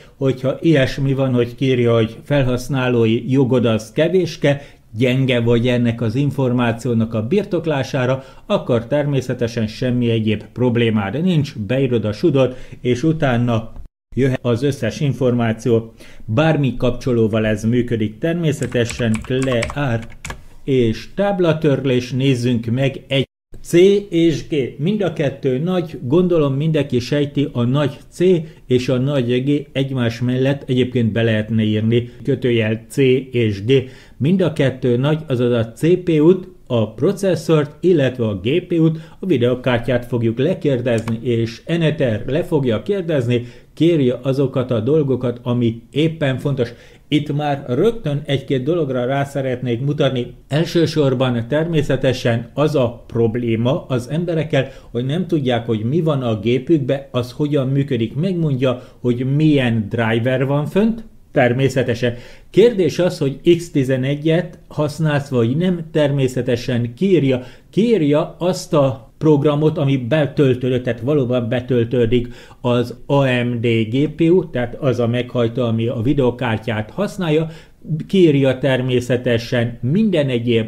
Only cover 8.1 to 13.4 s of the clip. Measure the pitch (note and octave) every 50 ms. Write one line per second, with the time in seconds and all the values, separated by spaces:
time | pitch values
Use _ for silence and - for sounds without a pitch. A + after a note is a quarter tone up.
8.1 | C3+ C3 - - - - - - G#3 - - - B2 A2+ A2+ A2+ C#3+ D3 C#3+ D3
9.1 | C#3+ C3 - - B2 - A#2+ A2+ - A#2+ G#2+ G#2+ - - C3 B2+ B2 B2 A#2+ A#2
10.1 | A2+ A2+ G#2+ A2 G#2 G2 - - - A2+ B2 B2 A2 A#2+ A#2 A2+ G#2+ A2 G2 G2
11.1 | G#2 C#3+ F3 F#3+ F3 D3+ - - - A2+ G#2 F#2+ B2+ C3+ C#3 A#2+ A#2+ A2 G2+ G#2+
12.1 | G2+ - - E3+ C#3 C3+ C3 B2 - - - - - - - B2 B2 B2 - D#3+
13.1 | D#3+ D#3 D3+ C3 A#2+ A#2